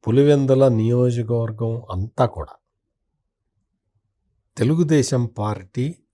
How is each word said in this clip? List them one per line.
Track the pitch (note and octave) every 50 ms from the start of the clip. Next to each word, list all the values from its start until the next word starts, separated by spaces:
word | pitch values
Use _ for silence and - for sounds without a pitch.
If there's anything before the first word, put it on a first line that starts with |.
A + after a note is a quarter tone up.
| _ A2
పులివెందుల | A2 C3 C#3+ D3 D3 C#3+ C#3 C3 C3+ C3 C3+ C3+
నియోజకవర్గం | A#2+ A2 A2 A2+ A#2+ B2 B2 B2 A#2+ A#2+ A#2 G#2+ A#2+ A#2 A#2 A2+ G#2+ A2 A#2 A2+ A#2 A#2 - -
అంతా | F#2+ F#2 G2 A#2 _ - B2+
కూడా | A#2 - F#2 D2+ - - _ _ _ _ _ _ _ _ _ _ _ _ _ _ _ _ _ _ _ _ _ _ _ _ _ _ _ _ _ _ _ _ _ _ _ _ _ _ _ _ -
తెలుగుదేశం | A#2 A#2+ D#3 E3 F3 D3 D#3+ D3 B2+ - C#3+ B2+ A#2+
పార్టీ | A2+ - - G#2 G#2 G#2+ - F#2 F#2 _ B2 B2 D3+ F3 _ _ _